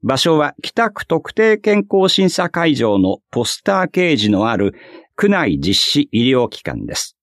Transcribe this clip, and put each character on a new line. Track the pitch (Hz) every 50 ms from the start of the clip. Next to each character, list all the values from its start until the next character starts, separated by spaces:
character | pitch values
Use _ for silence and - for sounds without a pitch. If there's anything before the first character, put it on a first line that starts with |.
| -
場 | 110 131
所 | 131 - 175 160 151
は | 147 147 - - -
北 | - _ - 233 220
区 | 202 - -
特 | _ 170 160 - - -
定 | - 220 220 214 214
健 | - 214 208 208 202 202
康 | - 196 190 190 -
診 | - 190 180
査 | - - 180 165
会 | - 175 170 165 147
場 | 123 117 110 101 101
の | 92 92 98 - _ _
ポ | - 123 120
ス | - - - _
タ | - 196 190 185
ー | 165
掲 | - 180 180 175 151
示 | 117 110 104
の | 104 95 107 113
あ | 117
る | 92 101 98 - - - - - - - _ _
区 | - - 202
内 | 202 185 156 110 78 69
実 | 71 87 101
施 | - - - - 143 147 -
医 | - 107 117 127
療 | 131 127 120 113
機 | - - _
関 | - 65 57 104
で | - -
す。 | - - - _ _